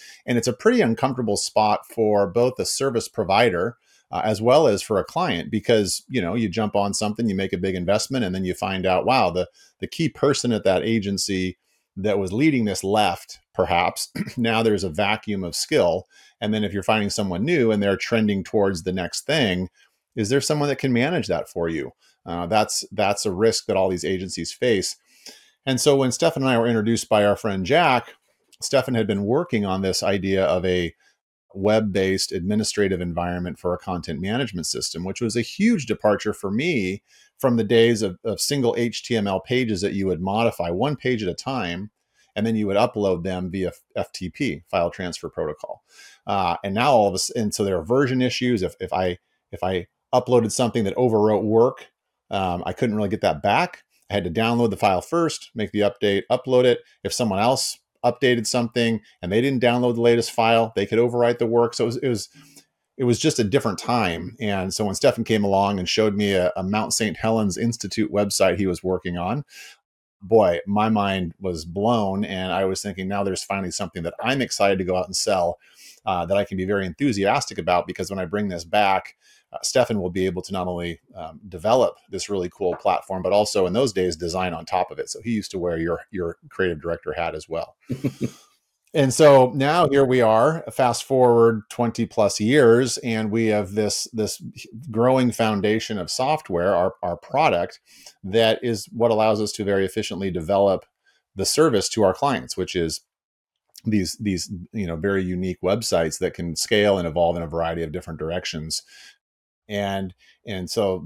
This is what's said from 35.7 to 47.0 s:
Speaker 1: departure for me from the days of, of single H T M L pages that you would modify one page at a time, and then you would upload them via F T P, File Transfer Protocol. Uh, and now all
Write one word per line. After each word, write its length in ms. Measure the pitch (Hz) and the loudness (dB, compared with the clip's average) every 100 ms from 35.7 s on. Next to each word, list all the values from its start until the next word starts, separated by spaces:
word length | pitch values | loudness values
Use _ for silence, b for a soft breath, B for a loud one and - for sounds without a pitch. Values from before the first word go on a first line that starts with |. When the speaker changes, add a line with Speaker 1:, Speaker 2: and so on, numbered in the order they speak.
| 208 | 2
Speaker 1:
departure 480 | 113 101 107 101 107 | -2 0 2 2 -2
for 180 | - 98 | -4 -4
me 520 | 107 170 131 92 101 b b b - | -2 0 0 -2 -4 b b b -2
from 180 | 135 117 | 0 2
the 80 | |
days 380 | 104 117 117 107 | 4 6 6 4
of, 160 | 101 90 | -2 -4
of 160 | 113 95 | -6 -4
single 340 | - 143 120 - | -2 0 0 0
H 240 | 117 - | -2 -4
T 140 | - 113 | -4 -2
M 100 | 101 | 0
L 140 | 95 | -2
pages 420 | - 127 117 92 | -2 -2 0 -2
that 100 | 98 | -2
you 140 | 98 95 | -2 -2
would 160 | 82 | -2
modify 480 | 95 107 117 - 85 | -2 0 0 0 -4
one 260 | 90 139 143 | -2 -2 -2
page 260 | 127 113 | -2 -2
at 60 | 92 | -4
a 60 | |
time, 560 | 82 127 131 87 87 104 _ _ _ _ 104 | -6 -6 -6 -6 -6 -10 _ _ _ _ -4
and 100 | 113 | -2
then 80 | |
you 140 | 110 101 | 0 0
would 80 | 101 | 2
upload 480 | 123 104 98 87 | 2 2 0 0
them 260 | 92 90 92 | -2 -6 -6
via 220 | 95 87 - _ - | -4 -4 -6 _ -8
F 160 | - | -8
T 180 | - 180 | -10 -10
P, 320 | - 131 - - | -4 -4 -6 -4
File 200 | 95 85 | -2 0
Transfer 380 | - 90 - 82 | -2 -8 -8 -10
Protocol. 540 | 87 76 76 - - B B B B - | -6 -6 -8 -12 -16 B B B B -4
Uh, 300 | 101 90 85 | 0 0 -2
and 80 | 101 | -2
now 200 | 104 139 | 0 4
all 160 | 120 | 4